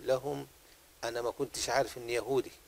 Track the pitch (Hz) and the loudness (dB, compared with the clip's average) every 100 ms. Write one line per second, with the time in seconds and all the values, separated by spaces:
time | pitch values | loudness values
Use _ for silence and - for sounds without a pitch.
0 | - 131 135 143 135 - - - - - | 0 0 0 -4 -6 -14 -20 -20 -20 -8
1 | 117 120 120 - 135 - - 135 120 - | -4 -2 -2 -2 -4 -2 2 2 2 -2
2 | 117 120 107 135 - - | -2 0 2 2 0 -4